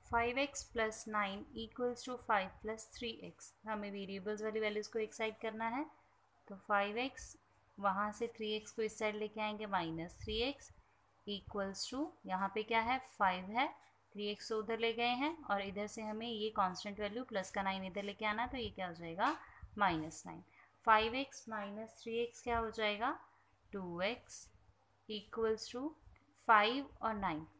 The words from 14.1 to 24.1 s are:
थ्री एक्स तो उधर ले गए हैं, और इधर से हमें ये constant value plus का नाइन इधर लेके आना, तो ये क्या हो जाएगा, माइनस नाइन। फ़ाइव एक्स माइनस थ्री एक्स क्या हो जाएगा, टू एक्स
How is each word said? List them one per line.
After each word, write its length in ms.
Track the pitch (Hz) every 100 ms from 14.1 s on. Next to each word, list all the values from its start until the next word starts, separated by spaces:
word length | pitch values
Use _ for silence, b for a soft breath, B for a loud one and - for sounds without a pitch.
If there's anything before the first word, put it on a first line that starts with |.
| 202
थ्री 120 | 208
एक्स 180 | 208 -
तो 100 | 220
उधर 200 | 208 226
ले 120 | 233
गए 200 | 226 240 247
हैं, 140 | 285 320
और 180 | 294 202
इधर 260 | 196 196 208
से 140 | 226
हमें 260 | 214 214 233
ये 220 | 220 214 214
constant 420 | 185 180 208 202
value 240 | 208 214 254
plus 220 | 208 185
का 100 | 208
नाइन 240 | 190 190 190
इधर 180 | 185
लेके 220 | 202 202 214
आना, 220 | 214 247
तो 100 | 262
ये 120 | 214
क्या 180 | 196 180
हो 60 |
जाएगा, 420 | 170 170 165 254 - B B B -
माइनस 460 | 196 165 156 - 175
नाइन। 180 | 165 - B B _ -
फ़ाइव 280 | 220 220 247
एक्स 320 | 277 - -
माइनस 460 | 214 202 208 220 -
थ्री 160 | 233 226
एक्स 220 | 233 -
क्या 140 | - 233
हो 100 | 226
जाएगा, 460 | 220 214 208 240 311 B B B B _
टू 300 | 202 180 170
एक्स 460 | 190